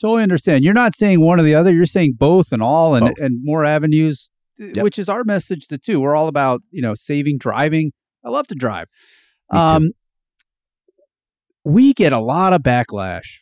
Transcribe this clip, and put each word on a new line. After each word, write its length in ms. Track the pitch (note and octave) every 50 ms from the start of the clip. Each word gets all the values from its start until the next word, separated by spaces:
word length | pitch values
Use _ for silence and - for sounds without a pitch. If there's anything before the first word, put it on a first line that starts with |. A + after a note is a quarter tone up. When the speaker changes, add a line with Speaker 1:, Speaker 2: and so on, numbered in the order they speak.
Speaker 1:
totally 220 | - G#3+ A3+ A3+
understand. 400 | A3 F#3+ F3+ D3+ - F#3+ A#3 C4+
You're 120 | C#3+ F3 G#3
not 200 | B3 B3 A3 -
saying 260 | - G#3+ G3+ F#3 E3
one 200 | D#3 E3 F3+ F3
or 20 |
the 120 | D#3+ D3+ D3+
other. 180 | D#3 E3+ F#3+
You're 140 | E3+ E3 F3
saying 280 | - - G3 E3+ C#3+ B2 A2+
both 340 | C#3 D3+ F3 F#3 E3 -
and 100 | C3+ A2
all 320 | A2 B2 D3+ E3 E3 D#3+ C#3+
and, 120 | A#2+ A#2
Speaker 2:
Both. 120 | A#2+ - -
Speaker 1:
and 200 | D3 C3 B2 A#2+
more 220 | C3 D3 D3+ D#3+ D3+
avenues, 640 | D3 D#3 D3+ D3+ D#3 D3+ D#3 D#3+ D#3 C#3+ - - _ _ _ _ _ _ -
Speaker 2:
Yep. 240 | G#3 F#3+ - G#3 G#3
Speaker 1:
which 140 | G#3 - G#3+
is 100 | F#3+ G#3
our 160 | G3 A#3+ A#3+
message 420 | G#3+ G3+ F3+ - - F#3 D3 - -
to, 100 | D3+ C3+
too. 220 | - - G#3 C#3+
We're 120 | C3+ C#3+ D3
all 140 | D3+ D#3+ D#3+
about, 320 | C#3 C#3+ C#3 C3 B2 A#2+ - _
you 120 | - E3
know, 120 | B2 A2+ G#2
saving, 440 | - - - D3 D3 C#3 D3+ C#3+ B2
driving. 540 | - B2+ G2+ A#2+ D3 D#3 D#3 D#3+ D#3 D3 - _ _ _ _ _ _
I 40 | A#3
love 180 | B3 C#4+ C#4+ -
to 60 | D4
drive. 340 | F#3+ B2+ A2+ G2+ E2+ E2 - _ _ _ _ _ _ _ _ _ _ _ _
Speaker 2:
Me 80 | - E3+
too. 40 | E3
Speaker 1:
Um, 260 | D#3+ D#3+ D#3+ D#3 E3+ - _ _ _ _ _ _ _ _ _ _ _ _ _ _ _ _ _ _ _ _ _ _ _ _ _ _ _ _ _ _ _ _ _ _
we 280 | D3+ D3+ A3+ C4 C#4
get 200 | C4 - G3+ D3
a 80 | C3 A2+
lot 320 | A2 A#2+ C#3+ F3 F#3 F#3+
of 100 | F#3 E3
backlash, 760 | B2+ B2+ B2 B2 A#2 - G#2+ G2+ F#2+ F#2 F2 E2 - - - _